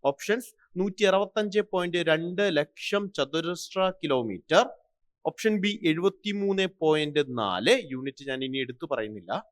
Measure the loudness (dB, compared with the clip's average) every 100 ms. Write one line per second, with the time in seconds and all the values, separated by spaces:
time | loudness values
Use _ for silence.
0 | 0 -2 -2 -4 -4 _ _ -4 -4 2
1 | 2 4 2 -2 0 0 0 -2 0 0
2 | 2 2 2 -2 0 2 0 -4 -4 -2
3 | -2 -2 -2 -2 -4 -6 -8 -2 -2 0
4 | 0 0 0 -6 2 4 4 -2 _ _
5 | _ _ -8 -2 0 2 0 0 0 2
6 | 2 0 -6 -2 0 2 0 0 2 2
7 | 2 0 0 0 0 0 2 2 0 -8
8 | -8 -10 -8 -6 -4 -4 -6 -8 -6 -4
9 | -4 -8 -8 -8 -8